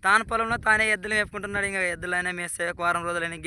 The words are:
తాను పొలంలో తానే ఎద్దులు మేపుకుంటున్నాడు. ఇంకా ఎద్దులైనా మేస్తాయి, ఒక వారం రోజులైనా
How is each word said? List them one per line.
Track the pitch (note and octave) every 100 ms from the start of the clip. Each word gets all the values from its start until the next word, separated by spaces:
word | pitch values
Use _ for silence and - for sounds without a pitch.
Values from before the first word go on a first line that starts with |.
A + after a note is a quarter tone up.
| F#3+
తాను | G#3 A3
పొలంలో | A3+ A3+ A#3 A3
తానే | G#3+ A3
ఎద్దులు | G#3 G3+ G#3+
మేపుకుంటున్నాడు. | G3+ G#3 G3+ G3+ G3
ఇంకా | G3 F3+
ఎద్దులైనా | E3+ F3 F3+ F3+ F3+
మేస్తాయి, | F3 - E3+
ఒక | E3+ E3+
వారం | F3 E3+
రోజులైనా | F3 E3+ E3